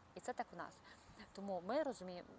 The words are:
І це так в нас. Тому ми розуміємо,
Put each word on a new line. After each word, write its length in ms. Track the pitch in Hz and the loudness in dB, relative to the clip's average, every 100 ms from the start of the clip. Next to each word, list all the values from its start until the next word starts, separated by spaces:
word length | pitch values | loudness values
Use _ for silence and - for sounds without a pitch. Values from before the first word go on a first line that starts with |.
| - 185 | -12 -4
І 40 | |
це 140 | 247 | 0
так 140 | 247 233 | 0 0
в 20 | 175 | -2
нас. 180 | 156 - - - - - 202 | -6 -6 -16 -16 -14 -14 -10
Тому 280 | - 202 180 180 | -4 2 2 6
ми 160 | 277 | 6
розуміємо, 440 | 285 214 185 180 - | 6 2 -2 -4 -6